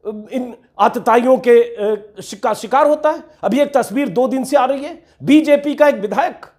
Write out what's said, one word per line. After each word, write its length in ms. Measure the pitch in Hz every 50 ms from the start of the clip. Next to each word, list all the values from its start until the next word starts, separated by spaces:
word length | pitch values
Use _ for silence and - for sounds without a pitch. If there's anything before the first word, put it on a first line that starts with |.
| _
इन 480 | 208 214 214 208 - 247 262 247 240 220 _ _ _ _ -
आतताइयों 580 | 202 226 - - 180 240 226 247 240 254 262
के, 260 | - 254 247 233 233 233
अ, 580 | 233 - 208 202 214 214 202 - - _ 190
शिका-, 340 | - - 233 - - 233 214
शिकार 320 | - - 202 247 269 302
होता 220 | 294 302 302 302 302
है। 140 | 320 330 - _ _ _ -
अभी 160 | 190 214 277
एक 180 | 285 277 -
तस्वीर 320 | 254 220 - 196 269 285 233
दो 180 | 165 233 254
दिन 160 | 247 254 262 247
से 140 | - 285
आ 80 | 277 247
रही 180 | 247 277 269 277
है, 200 | 320 339 339 _ _ _ _ 131
बीजेपी 520 | - 277 311 311 294 285 285 285 294 277
का 120 | - 294
एक 80 | 294 247
विधायक 500 | 214 190 208 202 - 330 370 247 - - - _